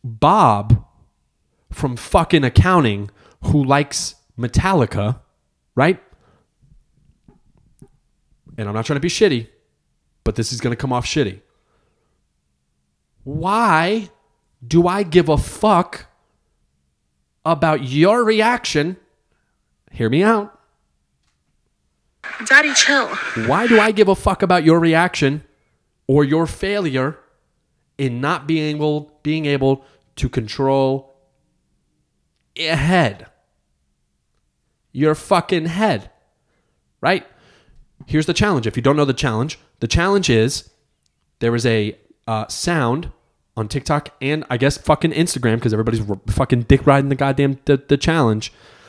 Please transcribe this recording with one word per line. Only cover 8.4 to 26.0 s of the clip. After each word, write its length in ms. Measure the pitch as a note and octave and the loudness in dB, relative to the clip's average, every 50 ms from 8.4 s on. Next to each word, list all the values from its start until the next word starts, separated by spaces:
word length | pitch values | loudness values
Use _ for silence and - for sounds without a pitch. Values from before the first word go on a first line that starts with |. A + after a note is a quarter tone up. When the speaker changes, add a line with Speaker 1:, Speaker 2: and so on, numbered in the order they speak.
| _ - - | _ -20 -14
Speaker 1:
And 120 | - G#2+ G2+ | -12 -10 -8
I'm 60 | G#2 | -6
not 100 | A2 A2+ | -8 -4
trying 120 | - D3+ | -4 -4
to 40 | C#3 | -4
be 80 | C#3+ F3 | -4 -4
shitty, 400 | - - A3 G3 C#3+ A#2 A2 - _ _ _ _ _ _ _ _ _ _ _ _ _ _ _ | 0 0 0 0 0 -2 -6 -10 _ _ _ _ _ _ _ _ _ _ _ _ _ _ _
but 100 | A2+ G#2+ | -6 -4
this 180 | - A2+ - | -4 -6 -6
is 80 | B2 A#2 | -6 -6
gonna 160 | - A#2+ A#2+ | -6 -6 -4
come 160 | - - C3+ | -4 -4 -4
off 140 | B2 B2 A2+ | -4 -4 -4
shitty. 340 | - - D#3 C3 G2 F#2 F#2 _ _ _ _ _ _ _ _ _ _ _ _ _ _ _ _ _ _ _ _ _ _ _ _ _ _ _ _ _ _ _ _ _ _ _ _ | -4 -2 -2 -2 -2 -6 -12 _ _ _ _ _ _ _ _ _ _ _ _ _ _ _ _ _ _ _ _ _ _ _ _ _ _ _ _ _ _ _ _ _ _ _ _
Why 880 | _ C3+ C#3+ D3+ D#3+ F#3 G3+ A3+ A#3 G#3+ E3 D#3 E3 F3+ G#3+ A3+ G3+ - _ _ _ _ _ _ _ _ _ _ B2 | _ -10 -8 -6 -4 -2 0 0 2 2 2 2 2 0 -2 -4 -6 -10 _ _ _ _ _ _ _ _ _ _ -8
do 220 | A#2 D3+ E3+ E3+ F3+ | 2 2 2 4 4
I 160 | F3+ G3+ G#3 | 0 -2 -4
give 240 | E3 D3+ F3+ E3 E3 | 2 2 2 4 4
a 100 | D3+ C#3+ | 0 -2
fuck 680 | - - - - - G#3+ G3+ F3 F3+ - - - - _ _ _ _ _ _ _ _ _ _ _ _ _ _ _ _ _ _ _ _ _ _ _ _ _ _ _ _ | -2 -6 -6 0 2 4 4 4 2 -2 -8 -20 -20 _ _ _ _ _ _ _ _ _ _ _ _ _ _ _ _ _ _ _ _ _ _ _ _ _ _ _ _
about 380 | D#3+ E3 D3 D3+ D#3+ D#3 C3+ | -2 0 0 2 0 0 0
your 420 | C3+ B2 C3 D3 D#3+ F#3+ A3 B3 A#3 | -2 -2 2 2 4 4 4 2 2
reaction? 720 | G#3+ A3 G#3+ G#3+ A3+ B3 A#3+ - - - D3+ D3 E3+ F#3 - _ _ _ _ _ _ _ _ _ _ _ _ _ _ _ _ _ _ | 2 2 2 2 2 0 -2 -4 -2 -2 0 -2 -2 -6 -10 _ _ _ _ _ _ _ _ _ _ _ _ _ _ _ _ _ _
Hear 200 | - - A#2+ A2 | -6 -4 -2 0
me 120 | B2 D#3 | 2 2
out. 360 | F#3+ G#3+ A3+ G#3+ G#3 G#3 _ _ _ _ _ _ _ _ _ _ _ _ _ _ _ _ _ _ _ _ _ _ _ _ _ _ _ _ _ _ _ _ _ _ - - - - A3 | 2 2 2 0 -2 -6 _ _ _ _ _ _ _ _ _ _ _ _ _ _ _ _ _ _ _ _ _ _ _ _ _ _ _ _ _ _ _ _ _ _ -16 -16 -14 -12 0
Speaker 2:
Daddy, 280 | - C4+ C#4+ D4+ D4+ C4+ | 4 4 4 4 4 0
chill. 320 | - - C#4 C#4+ C#4 A#3+ - - - - - - A2+ A2 | 0 0 2 2 0 0 -2 -8 -10 -10 -10 -8 -6 -2
Speaker 1:
Why 200 | A#2 C#3 F#3 A#3 | 0 0 0 2
do 140 | A#3 A#3 G#3+ | 4 4 4
I 100 | G#3 A3 | 4 2
give 180 | G#3 G#3 G#3 F#3 | 2 2 2 2
a 60 | F#3+ | 2
fuck 280 | - - G#3 F#3+ - | 0 0 -2 0 0
about 220 | G3+ F3 F3+ F3+ D#3 | 0 0 2 2 4
your 160 | D#3+ D#3+ E3+ | 4 4 4
reaction 640 | E3 E3 D#3+ D#3+ F3 F3+ - - D3 C3+ C#3+ D#3 - _ _ _ _ _ _ _ _ _ _ _ | 2 2 2 2 0 0 0 0 -2 0 -2 -4 -10 _ _ _ _ _ _ _ _ _ _ _